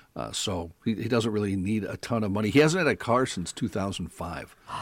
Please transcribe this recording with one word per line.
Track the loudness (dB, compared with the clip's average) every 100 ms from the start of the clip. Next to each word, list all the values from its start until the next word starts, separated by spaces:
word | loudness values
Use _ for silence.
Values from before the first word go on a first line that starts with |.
| _ -8
Uh, | -6
so | -4 -4 -4 -6 -6 -4
he, |
he | -2 0
doesn't | 2 2
really | 0 0 0
need | 0 0
a | -2 -6
ton | -2 -2
of | 0
money. | 0 4
He | 6
hasn't | 6 6 2
had |
a | 2
car | 2 2 2
since | -2 -8
two | -4 -4
thousand | -2 -2 -4 -8
five, | -8 -8 -8 -12 -18 -12 -10